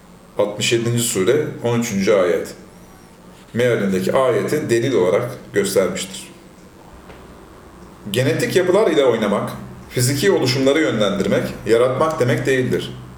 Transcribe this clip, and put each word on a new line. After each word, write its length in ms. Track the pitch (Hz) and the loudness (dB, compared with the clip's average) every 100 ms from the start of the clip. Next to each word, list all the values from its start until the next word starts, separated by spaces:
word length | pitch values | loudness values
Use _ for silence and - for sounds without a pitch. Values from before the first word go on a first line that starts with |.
| - - - - | -20 -20 -12 -2
Altmış 340 | 104 - - | -2 -2 0
yedinci 300 | 117 113 120 | 0 0 -2
sure, 440 | 117 98 95 147 - - | -2 0 2 2 0 -4
on 160 | 120 117 | -2 -2
üçüncü 320 | 113 98 98 | -2 -2 2
ayet. 420 | 101 90 82 - - - - - - - - - - - | 4 4 0 -4 -14 -20 -20 -20 -20 -20 -20 -20 -20 -8
Mealindeki 580 | 113 123 104 98 92 95 | 0 2 2 0 0 0
ayeti 580 | 135 127 104 98 151 - | 2 2 2 0 -2 0
delil 240 | 117 135 | 0 2
olarak 360 | 110 90 104 127 - - | 2 2 2 -2 -10 -4
göstermiştir. 760 | 104 95 101 92 - - - - - - - - - - - - - - - - - - - - - 104 | -2 0 2 0 -2 -8 -12 -16 -20 -20 -20 -20 -20 -20 -20 -20 -20 -20 -20 -20 -20 -20 -20 -20 -16 -6
Genetik 460 | 110 131 160 165 185 | -2 0 0 0 0
yapılar 340 | 180 190 202 | 2 2 4
ile 140 | 147 | 4
oynamak, 460 | 135 113 104 107 - - - - - | 2 2 0 -2 -4 -10 -16 -18 -8
fiziki 420 | 127 123 143 202 | -2 -2 0 2
oluşumları 480 | 165 127 131 135 156 | 2 2 2 2 2
yönlendirmek, 640 | 143 110 101 95 101 131 - - 101 | 0 0 -2 0 0 0 -2 -6 2
yaratmak 540 | 117 127 127 160 156 | 4 4 2 -2 0
demek 260 | 127 - 143 | 0 0 0
değildir. 480 | 131 107 87 - - - | 0 0 -2 -4 -14 -18